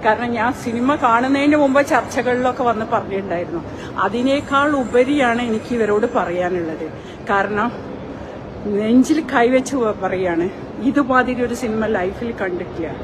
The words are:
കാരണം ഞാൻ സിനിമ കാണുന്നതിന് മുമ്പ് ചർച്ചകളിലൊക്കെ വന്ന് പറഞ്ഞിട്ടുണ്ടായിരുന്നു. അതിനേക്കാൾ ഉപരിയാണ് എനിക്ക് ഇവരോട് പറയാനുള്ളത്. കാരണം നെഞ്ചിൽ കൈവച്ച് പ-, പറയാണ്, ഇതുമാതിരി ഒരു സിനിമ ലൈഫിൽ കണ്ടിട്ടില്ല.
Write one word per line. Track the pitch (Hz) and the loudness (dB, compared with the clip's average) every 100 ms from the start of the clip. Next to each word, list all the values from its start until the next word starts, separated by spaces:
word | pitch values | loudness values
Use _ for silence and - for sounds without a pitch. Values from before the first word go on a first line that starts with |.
| 226 | 2
കാരണം | 220 240 | 2 0
ഞാൻ | 233 226 | 0 -2
സിനിമ | 262 247 233 254 294 | -2 -4 -2 0 2
കാണുന്നതിന് | 269 226 262 277 285 302 | 4 4 4 2 4 4
മുമ്പ് | 277 269 277 | 6 4 4
ചർച്ചകളിലൊക്കെ | 277 - 262 247 247 254 247 | 2 0 -2 0 2 0 0
വന്ന് | 247 220 220 | 0 0 0
പറഞ്ഞിട്ടുണ്ടായിരുന്നു. | 226 196 196 196 175 170 170 - - - - | -2 -2 -6 -4 -4 -4 -6 -8 -12 -10 -2
അതിനേക്കാൾ | 190 220 254 277 285 277 285 285 | -2 0 0 0 2 2 2 2
ഉപരിയാണ് | 226 233 254 294 247 233 | 2 2 4 4 2 2
എനിക്ക് | 240 220 - 240 | 0 -2 -2 0
ഇവരോട് | 214 208 240 247 | 2 2 2 0
പറയാനുള്ളത്. | 175 175 180 180 160 156 156 - - - - | 0 0 -2 -2 -4 -6 -8 -10 -16 -14 -2
കാരണം | 202 196 208 233 - - - - - - - - - 208 | 0 0 0 -2 -4 -12 -12 -12 -12 -12 -14 -14 -10 -4
നെഞ്ചിൽ | 202 214 247 262 311 | -2 4 4 6 2
കൈവച്ച് | - 269 240 262 254 269 | 2 2 4 4 2 -2
പ-, | 220 202 | -2 -2
പറയാണ്, | 185 185 185 165 180 - - - | -2 -2 0 0 -2 -4 -12 -2
ഇതുമാതിരി | 233 269 254 254 254 240 240 | 0 2 2 2 2 0 -2
ഒരു | |
സിനിമ | 240 233 220 214 | -2 -4 -2 0
ലൈഫിൽ | 214 180 202 240 226 | 0 -2 -4 -8 -4
കണ്ടിട്ടില്ല. | 190 180 170 - 160 135 | -4 -4 -6 -6 -8 -8